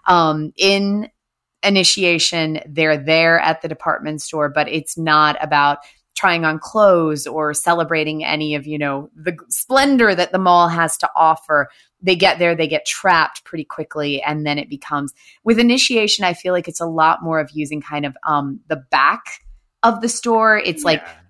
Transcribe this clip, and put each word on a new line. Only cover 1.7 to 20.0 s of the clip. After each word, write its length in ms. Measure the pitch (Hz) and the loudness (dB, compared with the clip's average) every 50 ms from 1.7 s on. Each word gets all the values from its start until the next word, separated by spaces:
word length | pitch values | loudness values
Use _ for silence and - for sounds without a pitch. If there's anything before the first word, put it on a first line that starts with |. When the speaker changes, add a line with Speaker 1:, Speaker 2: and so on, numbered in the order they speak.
| 202 190 180 - - 196 190 175 170 165 - - - 170 160 156 156 156 - | 2 2 2 0 0 0 0 0 0 0 -2 -2 -2 -2 -4 -4 -4 -6 -10
Speaker 1:
they're 300 | 156 143 156 160 156 151 | -8 -4 0 0 2 0
there 420 | 147 135 147 160 160 165 165 165 165 | 0 0 0 2 2 4 4 2 2
at 220 | - 165 160 160 - | 2 0 -2 -2 -4
the 60 | 160 | -10
department 540 | 160 - - 170 156 - - 151 156 151 - | -10 -6 -4 -4 -4 -4 -4 -8 -10 -10 -10
store, 260 | - - 156 147 143 | -8 -4 -4 -4 -2
but 200 | 139 156 147 - | 0 -2 -2 -2
it's 280 | 151 160 156 - - | -4 -6 -6 -6 -8
not 400 | - 160 160 151 151 151 151 147 151 151 | -4 0 2 4 4 4 2 2 -2 -2
about 360 | 147 151 147 143 143 143 143 - - _ _ _ _ - | 0 2 2 2 2 0 -2 -6 -20 _ _ _ _ -8
trying 280 | - - 190 170 165 165 | 0 0 2 2 2 0
on 140 | 156 156 156 | 0 -2 -2
clothes 680 | - - - 220 214 196 185 170 165 156 151 147 - | -6 -4 2 4 6 6 6 6 4 0 -2 -4 -6
or 260 | - 127 156 156 151 147 | -6 -4 -4 -2 -2 -2
celebrating 720 | - - 175 175 170 165 151 165 156 156 156 156 151 156 | -2 0 0 2 2 0 0 0 -2 -2 -2 -4 -6 -4
any 300 | - 156 151 156 151 151 | -4 -4 -4 -2 -4 -4
of, 120 | 147 139 | -6 -6
you 120 | 151 151 147 | -6 -6 -4
know, 320 | 147 143 139 139 143 - _ | -4 -4 -4 -6 -10 -14 _
the 180 | - 156 175 165 | -10 -8 -8 -8
g-, 60 | 156 - - | -8 -8 -8
splendor 640 | - - - - 262 269 269 277 277 254 233 214 190 | -6 -6 -4 0 2 2 4 4 4 4 4 2 2
that 180 | 175 180 - - | 0 -2 -2 -2
the 60 | 185 | 0
mall 300 | 190 180 175 175 175 165 | 2 4 6 6 4 4
has 280 | 170 170 165 156 - - | 2 0 -2 -2 -2 -4
to 100 | - - - | -4 -2 0
offer. 540 | - 160 160 160 156 - - 156 147 139 - _ _ _ _ _ _ | 2 4 4 2 2 -2 -2 0 0 0 -2 _ _ _ _ _ _
They 160 | - 180 185 | 0 0 2
get 220 | 170 190 190 165 165 | 4 4 2 2 2
there, 160 | 175 170 170 | 0 0 0
they 120 | 160 160 147 | 0 -2 -2
get 180 | 160 151 - | -2 -4 -4
trapped 580 | - - - - 190 180 165 156 - - - - | -6 -6 -2 2 2 4 4 2 0 -2 -12 -16
pretty 200 | - - 165 147 | -12 -12 -10 -10
quickly, 580 | - - - 151 - - 151 147 147 143 135 - | -10 -10 -12 -12 -10 -6 -6 -4 -4 -4 -4 -4
and 240 | 147 151 156 151 | -4 -4 -4 -4
then 100 | 147 147 143 | -4 -4 -4
it 100 | - - | -6 -10
becomes, 440 | - 135 - - 151 143 143 143 - _ _ _ _ _ - | -12 -14 -10 -6 -6 -6 -6 -8 -12 _ _ _ _ _ 0
with 140 | 220 226 220 | 0 2 4
Initiation, 640 | 240 240 240 262 254 - 262 220 214 208 - - 202 | 4 4 4 2 2 0 0 0 0 0 0 0 0
I 80 | 180 175 | -2 -2
feel 200 | - - 180 180 | -2 -2 -2 -2
like 160 | 175 165 - | -2 -2 -4
it's 120 | 156 - | -8 -8
a 60 | 170 | -6
lot 360 | 170 165 160 160 160 170 - 175 | -4 0 2 2 2 2 0 -2
more 160 | 165 160 156 | -4 -2 -2
of 120 | 151 135 143 | -2 -4 -6
using 280 | 151 151 139 151 151 139 | -8 -8 -6 -8 -10 -10
kind 240 | - 151 147 147 | -8 -8 -6 -6
of, 100 | 139 131 - - | -8 -8 -8 -4
um, 340 | 160 151 143 139 139 139 - _ - | -2 -2 -2 -2 -4 -8 -10 _ -8
the 80 | 160 | -8
back 640 | 147 135 - - 139 135 147 196 233 - - - - _ - - - _ _ _ _ - | -8 -6 -2 0 2 4 2 2 0 -6 -16 -20 -20 _ -20 -20 -20 _ _ _ _ 0
of 180 | 226 226 202 | 0 0 0